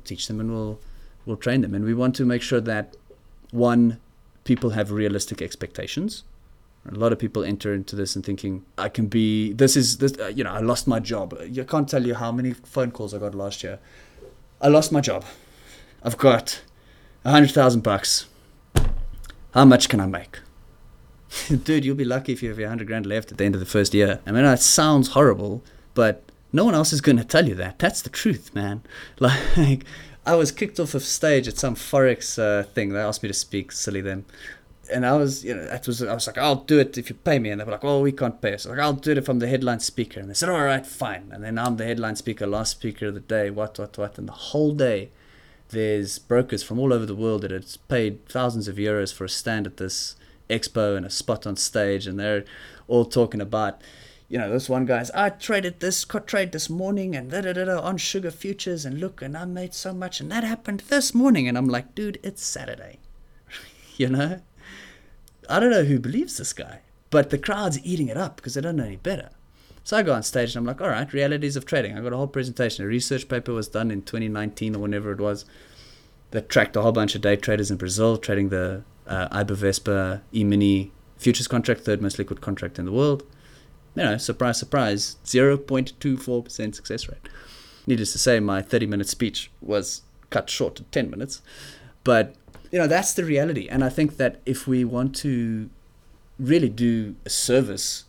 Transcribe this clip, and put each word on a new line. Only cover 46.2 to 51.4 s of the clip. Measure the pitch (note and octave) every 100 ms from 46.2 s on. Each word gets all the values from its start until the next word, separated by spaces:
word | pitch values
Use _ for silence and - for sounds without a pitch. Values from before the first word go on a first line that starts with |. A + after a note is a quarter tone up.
| - A#2+ A#2+ G2+
from | - A2+
all | C3+
over | A#2+
the | G#2+
world | G2+ A2+ G#2+
that | F#2+
have | F#2+ - - -
paid | B2+ A2 G#2+ -
thousands | B2+ B2+ A#2 G#2
of | G2
euros | G#2 G#2+ G2
for | - F#2+
a |
stand | - - A2 F#2+
at | -
this | F#2+ - - - - - -
expo | A2 - A#2 G#2 G2
and |
a | F#2
spot | - - G#2+